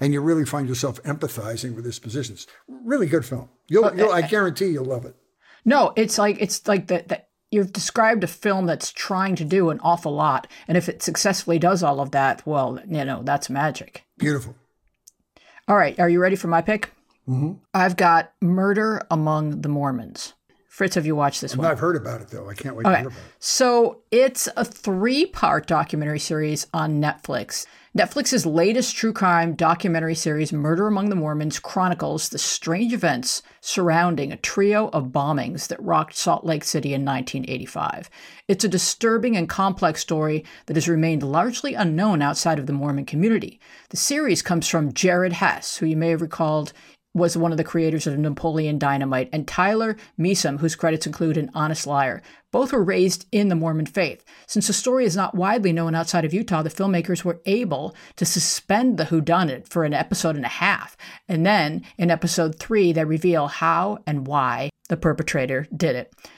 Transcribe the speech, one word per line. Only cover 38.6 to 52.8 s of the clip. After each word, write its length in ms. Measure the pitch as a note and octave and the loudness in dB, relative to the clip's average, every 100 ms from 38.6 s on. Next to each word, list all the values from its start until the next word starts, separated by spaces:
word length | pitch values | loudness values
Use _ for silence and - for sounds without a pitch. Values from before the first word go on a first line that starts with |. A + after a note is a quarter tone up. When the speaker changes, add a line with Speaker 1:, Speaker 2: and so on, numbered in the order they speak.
Speaker 2:
a 40 | G#3 | 2
disturbing 680 | F3 - - A3+ A3+ B3 A3 | 0 -2 0 2 2 2 0
and 120 | E3+ | -2
complex 520 | - F#3+ F#3+ E3+ D#3 | 0 -2 2 0 0
story 440 | - D#3 D#3 D#3 - - - | -2 0 0 -2 -6 -20 -2
that 100 | D3+ | 0
has 120 | F3 | 2
remained 340 | D#3+ E3 D3+ | 2 2 0
largely 520 | C#3 D#3 A3+ A#3+ C#4+ | 0 0 0 -2 -6
unknown 460 | A#3 F3+ D#3+ G#3+ E3 | 0 0 2 2 2
outside 380 | C#3+ - E3 D3+ | 2 0 0 0
of 80 | C3+ | -2
the 60 | |
Mormon 320 | C#3+ C#3+ C#3 | -2 -2 -2
community. 560 | C3+ C#3+ G#3+ A3 - - - - - | -2 0 2 2 -2 -14 -20 -20 -12
The 60 | F3+ | -4
series 460 | - C#4+ C#4+ E3 | -2 0 2 0
comes 260 | - E3+ - | 0 -2 0
from 240 | E3 D3 | 0 0
Jared 420 | - F3+ F3 F#3 | 0 2 4 2
Hess, 420 | F3 F3+ - - - | 2 0 0 -6 -4
who 100 | D#3+ | 0
you 100 | D#3 | 2
may 120 | E3 | 2
have 120 | E3 | 0
recalled 520 | D#3+ - D#3 D3+ D3 - - _ _ E3+ | -2 -2 0 0 -4 -12 -20 _ _ 0
was 200 | E3+ E3+ | 2 2
one 160 | E3+ | 0
of 60 | D#3+ | 0
the 40 | |
creators 460 | D#3 E3+ D#3+ D#3 D3+ | -2 0 2 0 -2
of 100 | C#3+ | 0
Napoleon 580 | D3+ C#3+ E3 D#3 D3+ D3 | -2 0 -2 0 -2 0
Dynamite, 520 | C#3+ C#3 C3+ C3 B2+ | 0 0 0 -2 -2
and 140 | D3+ - | -4 -4
Tyler 500 | - F#3+ A3 A3+ G#3+ - - | 0 0 2 -2 -6 -10 -2
Measom, 400 | F3 F#3+ D#3 C#3 | 0 2 0 0
whose 160 | D#3+ | -2
credits 320 | - E3 D#3+ D#3 | 0 0 0 -4
include 300 | D3+ E3 D#3 | -2 -2 0
An 120 | C#3+ | -4
Honest 320 | D#3 D#3 D#3 C#3 | -2 -2 -2 -2
Liar. 340 | C#3+ C3 - - - _ | 0 0 -2 -12 -20 _
Both 220 | G3+ F3 | -2 0
were 100 | F3 | 0